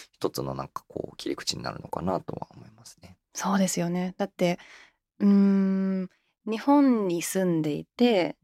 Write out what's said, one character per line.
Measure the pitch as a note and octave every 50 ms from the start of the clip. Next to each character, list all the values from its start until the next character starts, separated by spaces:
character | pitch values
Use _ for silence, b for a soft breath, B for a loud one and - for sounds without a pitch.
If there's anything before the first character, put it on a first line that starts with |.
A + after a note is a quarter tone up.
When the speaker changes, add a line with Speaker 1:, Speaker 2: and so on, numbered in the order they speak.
| B B
Speaker 1:
一 | B - - -
つ | - - C2+
の | C2+ C2+
な | C2+ C2+
ん |
か | - - - -
こ | - - - - -
う、 | -
切 | - - -
り | -
口 | - - - -
に | A1 A#1+
な | B1+
る | - -
の | -
か | - - - E2+
な | F#2+ F#2 E2+
と | - - -
は | - - - -
思 | - -
い | -
ま | - - -
す | - - _
ね。 | - - - _ _ _ -
Speaker 2:
そ | - - F#3+ G3
う |
で | G3 F#3+
す | F3+ - F3
よ | E3+ F3
ね。 | F3 F3+ F3+ F#3 - -
だ | G3+
っ | F#3+
て、 | _ - F#3 F3 F3+ b b b b b b b b b _ _ _ -
う | G3+
ー |
ん、 | G3+ G3+ G3+ G3 G3 G3 G3 G3 F#3+ F#3+ F#3+ F#3+ F#3+ F#3+ F#3 F#3 - _ _ _ _ _ _ -
日 | G#3 A3 G#3+
本 | - C#4+ C#4+ D4 C#4 C4+ A#3+ A3 G3+
に | F3+ E3+ E3+ D#3+
住 | - - F#3+ F#3+
ん | F3+ E3+ D#3+ D3+
で | D3+ D3
い | D#3+ D#3+
て、 | - _ - A#3+ B3 A3+ F#3 D#3+ - - _